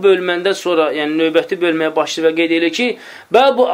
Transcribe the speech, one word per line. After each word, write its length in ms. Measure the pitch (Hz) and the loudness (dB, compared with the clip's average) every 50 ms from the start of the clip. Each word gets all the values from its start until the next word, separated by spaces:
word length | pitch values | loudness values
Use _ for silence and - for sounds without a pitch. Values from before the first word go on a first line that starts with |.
| 190 | 2
bölməndə 500 | 196 190 185 180 180 175 175 180 196 190 | 2 2 2 2 -2 -4 -2 -2 -2 -2
sonra, 380 | 185 - 180 175 160 156 147 131 | -2 -2 -2 0 2 2 0 0
yəni 240 | 151 151 151 156 160 | -4 -4 -4 -2 0
növbəti 400 | 160 160 156 165 156 - 196 175 | 0 0 2 0 0 -2 -2 -2
bölməyə 380 | 175 175 160 160 160 160 156 | -2 -2 0 0 -2 -2 -2
başlayır 340 | 160 151 147 - - 160 160 | -2 -2 -2 -2 -2 0 0
və 60 | 160 160 | 0 0
qeyd 200 | 170 165 165 165 | 0 0 0 0
edir 120 | 170 165 | 0 -2
ki, 180 | 160 - 247 247 214 - - - - - - - - | -2 -2 -2 -4 -4 -6 -12 -20 -20 -20 -6 0 2
"Bəbu 340 | 226 262 277 269 226 247 - | 4 4 4 2 2 2 2